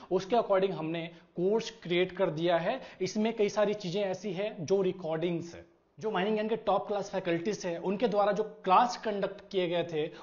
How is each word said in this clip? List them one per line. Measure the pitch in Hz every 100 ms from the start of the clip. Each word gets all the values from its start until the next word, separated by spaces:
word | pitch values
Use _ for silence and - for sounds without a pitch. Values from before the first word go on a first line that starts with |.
| -
उसके | 180 190 233
according | 208 190 196
हमने | 160 156 170 165 - - -
course | 185 220 - -
create | 165 175 180
कर | 180 180
दिया | 156 170 165
है। | 180 175 - -
इसमें | 180 220 226 226
कई | 202
सारी | 214 208
चीजें | 202 175 196
ऐसी | 196 185 214
हैं | 175 214 226 151
जो | 196
recordings | 185 185 156 160 175 165 -
है, | 85 - _ _ -
जो | 214
mining | 185 208
ज्ञान | 214 220
के | 220
top | - 196 214
class | 202 190
faculties | 190 180 170 175 190 180
हैं, | 170
उनके | 185 196 233
द्वारा | 208 202
जो | 202 214 -
class | 185 185 185 -
conduct | 226 202 185 - -
किए | 190 175
गए | 175
थे, | 170 156 165 -